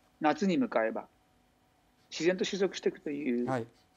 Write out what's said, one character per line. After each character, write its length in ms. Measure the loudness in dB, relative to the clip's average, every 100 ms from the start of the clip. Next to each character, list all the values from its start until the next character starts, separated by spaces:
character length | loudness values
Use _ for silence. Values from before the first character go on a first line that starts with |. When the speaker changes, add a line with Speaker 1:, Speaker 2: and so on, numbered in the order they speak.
| _ -2
Speaker 1:
夏 260 | 0 2 2
に 120 | 2
向 100 | 2
か 160 | 2
え 60 | 0
ば、 160 | -2 -10 _ _ _ _ _ _ _ _ _ _
自 140 | -2
然 120 | 0 2
と 80 |
収 140 | 0 0
束 160 | 0
し 80 | 0
て 80 | -4
い 20 |
く 80 | -4
と 80 | -6
い 340 | -4 0 0
う、 40 | 0
Speaker 2:
は 140 | -2
い。 60 | -4 _ _